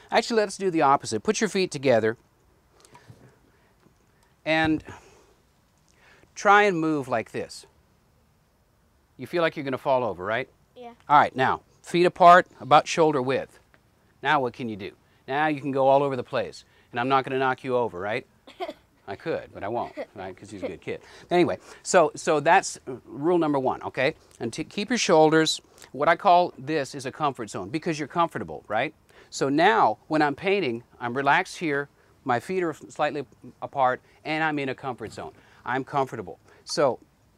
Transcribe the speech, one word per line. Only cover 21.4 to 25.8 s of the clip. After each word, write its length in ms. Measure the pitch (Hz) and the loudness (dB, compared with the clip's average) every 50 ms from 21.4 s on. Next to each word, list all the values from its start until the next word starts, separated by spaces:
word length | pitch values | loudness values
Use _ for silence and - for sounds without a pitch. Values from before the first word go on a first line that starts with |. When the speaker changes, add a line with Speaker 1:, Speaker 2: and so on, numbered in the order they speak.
| 170 117 92 - - - - - - | 2 2 0 -6 -10 -16 -20 -16 -4
Speaker 1:
so, 300 | - - 180 160 147 - | 0 2 4 4 2 0
so 240 | 165 - 185 160 147 | -4 -4 -2 -2 0
that's 400 | 143 165 175 196 - - - - - - 131 107 - | 2 4 4 4 2 0 -8 -14 -14 -14 -14 -14 -14
rule 320 | - - 131 143 170 185 170 | -16 -10 -4 -2 0 0 2
number 220 | 160 151 147 139 | 2 0 0 0
one, 240 | 127 123 85 - - | -2 -2 -4 -4 -8
okay? 320 | 98 - 143 127 147 160 - _ _ _ - | -8 -4 -2 -2 -2 -2 -6 _ _ _ -10
And 140 | 123 117 - | -10 -8 -8
to 100 | - 156 | -10 -12
keep 240 | - - 202 208 - | -8 -8 -6 -4 -2
your 100 | 254 214 | -2 -2
shoulders, 640 | - - 175 156 156 156 156 160 160 151 - - - _ _ - | 2 4 6 6 6 6 6 4 4 2 0 -4 -6 _ _ -20